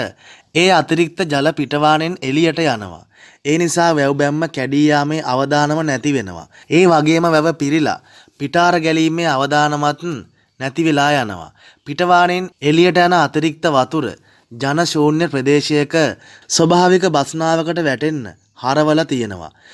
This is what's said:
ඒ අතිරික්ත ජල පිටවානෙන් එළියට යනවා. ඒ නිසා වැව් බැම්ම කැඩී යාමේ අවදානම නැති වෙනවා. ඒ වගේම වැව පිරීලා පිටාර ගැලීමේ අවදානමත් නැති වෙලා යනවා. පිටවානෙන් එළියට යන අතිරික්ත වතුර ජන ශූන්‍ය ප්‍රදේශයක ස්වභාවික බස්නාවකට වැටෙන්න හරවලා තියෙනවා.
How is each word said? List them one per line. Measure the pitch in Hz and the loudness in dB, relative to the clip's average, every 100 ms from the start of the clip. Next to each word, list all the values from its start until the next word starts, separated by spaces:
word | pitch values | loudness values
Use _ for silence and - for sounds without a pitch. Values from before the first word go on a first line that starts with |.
| 107 - - - _ | -4 -8 -20 -20 _
ඒ | 160 180 | 0 2
අතිරික්ත | 175 139 165 165 - | 2 2 0 0 -2
ජල | 180 143 147 | -4 0 0
පිටවානෙන් | 160 135 147 151 156 165 180 | -2 -2 0 2 2 -2 -6
එළියට | 135 143 165 160 | -4 0 0 0
යනවා. | 160 117 98 82 - _ - _ | -2 -2 -6 -14 -20 _ -20 _
ඒ | 139 156 | -2 0
නිසා | 170 175 170 | 0 0 2
වැව් | 156 139 | 2 0
බැම්ම | 143 143 151 160 | 0 -2 -2 -6
කැඩී | 143 127 143 151 | -6 -4 2 2
යාමේ | 147 143 156 | 2 0 -4
අවදානම | 139 127 139 147 147 151 | -4 -2 0 0 0 0
නැති | 156 131 139 | -2 -4 -2
වෙනවා. | 139 98 85 - - - | -4 -4 -12 -18 -20 -2
ඒ | 151 185 | 4 4
වගේම | 160 151 165 | 4 4 2
වැව | 170 160 156 | 2 2 0
පිරීලා | 156 143 160 139 87 _ - _ | -2 -2 0 -2 -4 _ -20 _
පිටාර | - 139 170 175 175 | -12 -4 0 2 2
ගැලීමේ | 160 160 160 165 170 | 0 0 0 0 -2
අවදානමත් | 135 139 147 147 147 147 147 175 139 - _ _ - | -2 0 0 0 0 -2 -4 -6 -10 -12 _ _ -12
නැති | 131 131 | -8 -4
වෙලා | 165 143 143 | 0 2 2
යනවා. | 147 113 92 80 - - _ | 0 -2 -8 -14 -20 -20 _
පිටවානෙන් | - 143 175 180 175 180 185 - | -12 -4 2 4 2 0 -6 -6
එළියට | 143 160 180 170 | 0 2 4 4
යන | 175 | 2
අතිරික්ත | 180 143 156 160 151 170 | 2 2 0 -2 -2 0
වතුර | 139 123 156 120 - _ _ _ | 0 0 -2 -6 -8 _ _ _
ජන | 117 139 147 | -8 -2 0
ශූන්‍ය | 170 156 147 156 170 | 0 2 2 2 0
ප්‍රදේශයක | 139 131 147 - 151 143 165 143 95 - - - | 0 2 2 2 0 0 0 0 -2 -14 -20 -6
ස්වභාවික | - 165 175 180 185 185 | 0 2 4 4 4 2
බස්නාවකට | 151 139 160 160 165 160 170 | 0 -2 -4 -2 -2 -2 -4
වැටෙන්න | 156 127 151 156 107 - _ | -2 -2 -4 -4 -10 -16 _
හරවලා | - 123 143 151 151 | -8 -2 0 2 0
තියෙනවා. | 160 131 110 92 78 - _ | 0 -4 -6 -8 -16 -20 _